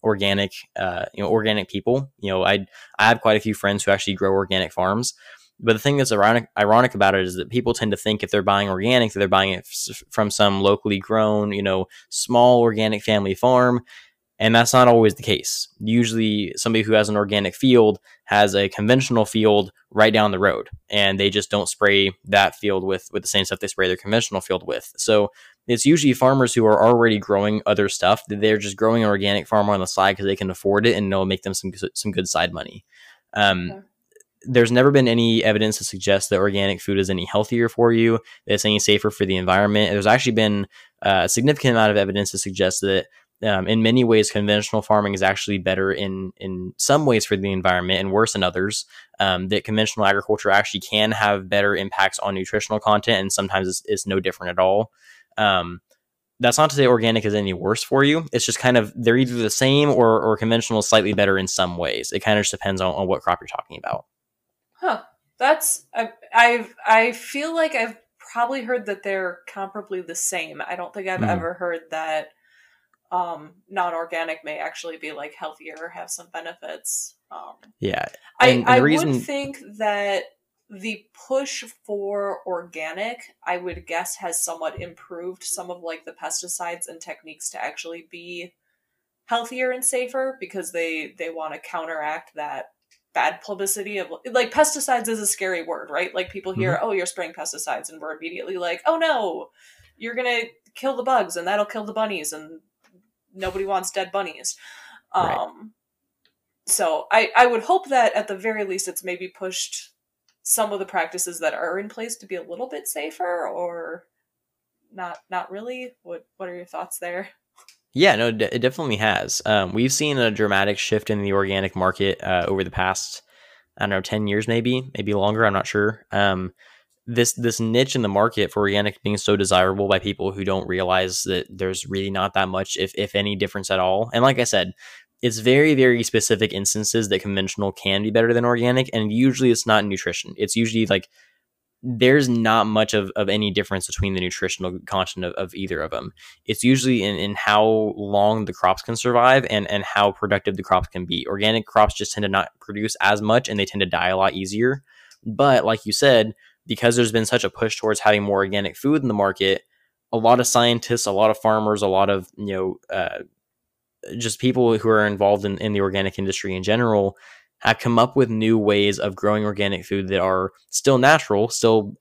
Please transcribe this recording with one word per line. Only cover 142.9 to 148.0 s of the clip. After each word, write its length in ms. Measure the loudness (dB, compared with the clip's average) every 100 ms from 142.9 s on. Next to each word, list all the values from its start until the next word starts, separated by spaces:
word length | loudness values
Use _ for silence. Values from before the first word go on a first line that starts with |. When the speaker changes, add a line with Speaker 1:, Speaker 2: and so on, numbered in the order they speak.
Speaker 1:
of, 180 | 0 -2 -4
of 140 | -2
any 220 | 0 -2
difference 340 | -4 -4 -6 -6
between 280 | -4 -4 -2
the 40 |
nutritional 600 | -4 -4 -6 -4 -6 -8 -6
content 380 | -4 -4 -6 -8
of, 80 |
of 200 | -6 -8
either 260 | -8 -6 -6
of 120 | -6
them. 200 | -8 -10 -16 -20 -14 -6
It's 180 | 0
usually 400 | 2 2 2 0
in, 120 | 0 -2
in 200 | -4 -4
how 580 | 2 4 4 2 0
long 500 | -4